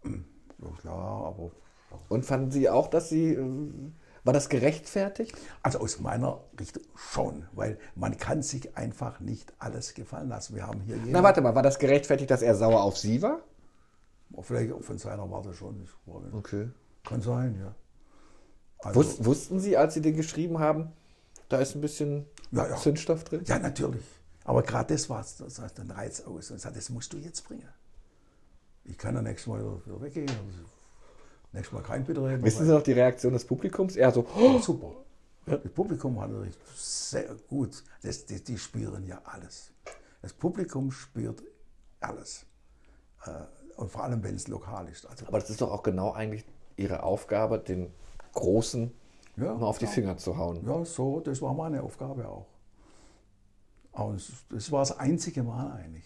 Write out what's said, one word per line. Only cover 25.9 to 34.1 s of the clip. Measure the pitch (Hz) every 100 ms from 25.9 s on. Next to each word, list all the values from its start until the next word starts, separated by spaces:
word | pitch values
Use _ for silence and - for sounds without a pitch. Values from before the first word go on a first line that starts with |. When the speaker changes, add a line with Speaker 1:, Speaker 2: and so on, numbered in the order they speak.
Speaker 1:
Reiz | 92 107 -
aus. | - 82 90
Und | 95
sagt, | - 110
„Das | -
musst | 120 -
du | 143
jetzt | 156 - -
bringen.“ | 233 - - - - - _ _ _ - - _ - -
Ich | 90
kann | 107 123
ja |
nächstes | 110 104 -
Mal | 107
wieder, | 107 98 92
wieder | 98
weggehen. | 139 147 143
Also, | 117 98 90 82 _ - - - - - - -
nächstes | - 95
Mal | -
kein | - 113
Bitte | 135 160 135
reden. | 131
Speaker 2:
Wissen | - - 160
Sie |
noch | 156
die | 143
Reaktion | 123 127 123 123
des | 123 -
Publikums? | 131 196 - 190 -
Eher | 127